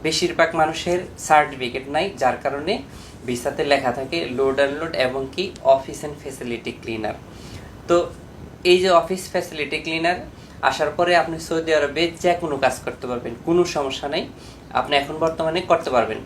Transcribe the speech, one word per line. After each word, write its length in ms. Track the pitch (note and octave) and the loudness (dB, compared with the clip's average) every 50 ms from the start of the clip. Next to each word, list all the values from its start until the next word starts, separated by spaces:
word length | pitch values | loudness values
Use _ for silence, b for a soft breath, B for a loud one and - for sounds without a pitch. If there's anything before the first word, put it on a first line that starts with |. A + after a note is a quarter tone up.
| - | -2
বেশিরভাগ 520 | D#3+ D#3+ - F#3 E3 D3+ - E3 D#3 - | -2 0 0 0 0 4 4 2 4 4
মানুষের 440 | D#3+ D#3 D#3+ D#3+ - - F3 F3 F3+ F#3 - - | 2 2 2 0 -4 -2 -2 -2 -2 -2 -6 -12
সার্টিফিকেট 720 | - - - D#3 D3+ D3 C3+ C3+ C3 B2+ A#2+ B2 C3 B2+ C#3 | -12 2 6 6 6 6 4 -2 -6 -6 -4 -4 -6 -6 -2
নাই, 220 | C#3+ D#3 F3 G3 - | 0 0 0 0 -2
যার 200 | - C3+ B2+ A#2+ - - | 0 2 2 2 2 -2
কারণে 400 | C#3+ C3+ C#3+ D3 E3+ A3 B3 - B B B B B B B - | -4 -4 -2 -4 -4 -4 -4 -6 B B B B B B B -6
ভিসাতে 380 | B2+ B2 A#2+ - D3 C3+ - D3+ | -6 -6 -2 -4 -4 -2 -2 2
লেখা 280 | C#3+ C#3+ C3+ C3+ B2+ | 4 4 4 4 0
থাকে 380 | A#2+ C3+ C3+ C3+ E3 E3+ E3 C3+ B2 | -2 -2 -4 -4 -4 -4 -2 -2 0
load 200 | B2 C3+ C3+ C3 | 2 2 2 4
and 260 | C3+ C#3+ C#3 C#3 D3+ E3 | 2 2 2 0 -4 -6
load 120 | D#3+ B2 | -4 -2
এবং 320 | - C3 B2+ B2+ C3+ C3+ C3 | 0 0 0 0 -2 -6 -6
কি 200 | - - F#3+ G3 - - - | -4 -6 -6 -6 -6 0 4
office 380 | C3+ C3+ C3+ - - D3 - - | 4 4 4 4 -6 -10 -8 -8
and 120 | D3 D3 - - | -10 -10 -10 -12
facility 460 | C#3+ C3 - C3 A#2+ A#2 A2+ - A#2 A#2 - - | -12 -12 -10 -6 -6 -6 -6 -6 -8 -10 -8 -8
cleaner। 300 | A#2+ A2+ A2 G#2+ G#2+ - - - B B B B B B B B B B - - | -6 -6 -4 -4 -4 -6 -6 -12 B B B B B B B B B B -18 0
তো 240 | - F3 F3 E3+ - - - - - - - - - - - - | 2 2 2 2 0 -8 -14 -18 -18 -18 -18 -16 -18 -18 -2 4
এই 140 | F3+ F3+ | 6 6
যে 120 | F#3 F3+ F#3+ | 6 6 6
অফিস 400 | F3+ E3+ E3 - F#3+ F#3 - - | 6 6 4 4 -4 -6 -6 -4
ফ্যাসিলিটি 480 | - F3+ F3 - D#3+ D#3 D3 C3+ D#3 D#3 | -4 -4 -4 -4 -6 -6 -4 -4 -4 -6
ক্লিনার 360 | D#3 E3 D#3+ D#3+ E3 E3+ F3+ - - - B B B B B B | -4 -2 -2 0 0 0 0 0 -4 -12 B B B B B B
আসার 300 | - C#3 B2+ - D#3 D3 D3 | 0 0 2 2 0 0 2
পরে 180 | - F3 F3 F3 | 2 2 4 6
আপনি 240 | E3+ - E3 E3 D#3+ | 4 4 2 -4 -8
সৌদি 340 | - - E3+ E3 D#3+ D#3+ D#3 | -6 -2 -2 -2 2 4 4
আরবে 380 | D3+ D3 C#3 C#3 D#3 E3+ E3 E3 - | 4 4 2 2 0 0 0 0 0
যে 140 | - F3+ E3+ | 2 2 2
কোনো 240 | F3 E3+ D#3+ C#3+ | 2 0 -4 -2
কাজ 220 | C3+ C3+ B2+ B2+ - - | 2 2 2 2 0 -6
করতে 220 | B2 A#2 - - | -8 -8 -6 -6
পারবেন, 260 | B2 B2 A#2+ A#2+ A#2+ A#2 A2 - | -6 -6 -4 -6 -8 -10 -6 0
কোনো 200 | E3 E3+ F3+ F3 | 2 4 4 4
সমস্যা 420 | E3+ - D#3 C#3+ C3+ C3 - - | 4 2 -2 -2 -2 -4 -4 -6
নেই, 200 | C#3 D3+ F3 A#3+ - - B B B B B B B - | -2 -2 -2 -4 -4 -12 B B B B B B B -2
আপনি 220 | B2+ - - D3 | -2 0 2 2
এখন 200 | C#3 C#3 C#3+ D3+ | 2 2 0 -2
বর্তমানে 440 | D#3 E3 E3 D#3+ - E3 D#3+ D#3+ F#3 | 0 0 0 0 0 -2 0 0 -2
করতে 280 | F3+ - F3 E3 - D3+ | 2 2 2 2 2 2
পারবেন। 280 | B2+ B2 A2 G#2+ A2 A2 - | 2 2 2 2 -2 -6 -8